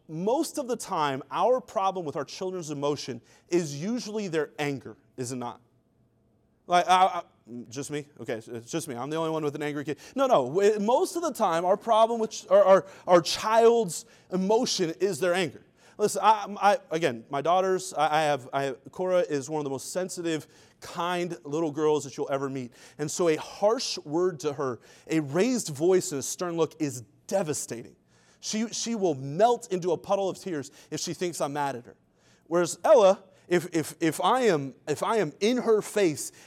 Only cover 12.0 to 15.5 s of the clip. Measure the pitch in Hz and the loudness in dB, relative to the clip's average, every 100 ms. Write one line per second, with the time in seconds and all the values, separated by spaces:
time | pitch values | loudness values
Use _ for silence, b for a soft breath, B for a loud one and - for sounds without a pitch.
12 | 226 233 220 - - 196 185 190 - B | 4 2 -4 -6 4 6 8 6 4 B
13 | B 180 165 - 220 226 233 233 208 151 | B 4 4 -2 2 6 6 6 0 -6
14 | - b b 180 190 226 254 - 156 165 | -12 b b -2 2 2 2 0 -2 0
15 | 196 160 180 175 165 | -2 0 0 2 0